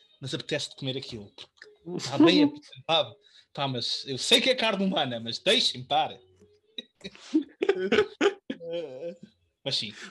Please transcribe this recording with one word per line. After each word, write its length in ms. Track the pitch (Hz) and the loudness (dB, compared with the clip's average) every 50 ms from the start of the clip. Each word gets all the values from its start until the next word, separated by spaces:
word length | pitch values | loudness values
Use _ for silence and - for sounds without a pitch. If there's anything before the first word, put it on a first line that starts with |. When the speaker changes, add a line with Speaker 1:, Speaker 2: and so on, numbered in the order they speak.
| _ _ _ _ | _ _ _ _
Speaker 1:
mas 120 | 139 131 160 | -10 -6 -6
apetece-te 440 | 135 - - 156 143 - - - | -6 -4 -4 -4 -4 -4 -6 -10
comer 200 | - 143 131 127 | -8 -6 -6 -6
aquilo, 340 | 135 - - 127 107 101 101 _ | -6 -8 -10 -12 -12 -14 -16 _
porque 320 | - - - _ _ - - - _ - 165 180 - - 131 | -20 -20 -20 _ _ -20 -20 -20 _ -12 -10 -8 -6 -6 0
tá 80 | - 233 | 4 6
bem 260 | 302 339 - 294 294 | 8 8 8 8 6
Speaker 2:
<laughs> 0 | |
Speaker 1:
apresentado. 720 | 285 - - - - - - - - 160 160 143 117 110 - _ _ _ - _ _ - | 4 2 -2 -14 -20 -20 -12 -6 -2 0 0 0 -2 -6 -18 _ _ _ -20 _ _ -8
Pá, 160 | - 143 135 | -6 -6 -4
mas 360 | 131 123 123 - - - - | -4 -4 -4 -4 -6 -6 -6
eu 100 | 139 135 | -8 -8
sei 240 | 123 - - 226 262 | -6 0 2 4 4
que 80 | 247 262 | 4 2
é 40 | 254 | 0
carne 300 | 254 226 220 208 190 196 | 2 0 0 0 0 0
humana, 360 | 190 185 175 147 131 120 113 | 0 0 0 -2 -2 -4 -6
mas 180 | 113 113 117 - | -8 -8 -8 -2
deixem-me 420 | - 180 226 254 - - - 127 131 | 0 2 2 4 2 0 -2 -4 -4
estar. 320 | - 143 151 151 131 - - - _ _ _ - - _ _ _ _ _ - - _ _ _ | 0 0 2 2 0 -4 -10 -20 _ _ _ -20 -20 _ _ _ _ _ -20 -20 _ _ _
<laughs> 1500 | - 190 - - - - - 311 277 - - - - - 381 370 - 202 440 427 415 - - - 294 403 392 - _ - - 170 170 165 165 175 165 143 127 131 160 170 175 - - - _ _ _ _ _ _ - | -20 -20 -18 -20 -6 -2 0 0 0 -2 -6 -6 -4 -2 -2 -2 0 2 4 4 4 4 2 0 0 0 0 -2 _ -12 -12 -10 -8 -8 -6 -6 -6 -8 -10 -10 -10 -10 -12 -12 -16 -20 _ _ _ _ _ _ -6
Mas 120 | - - | -4 -4
sim, 160 | - 120 104 101 | -4 -4 -6 -10
sem 180 | - - 98 | -14 -16 -18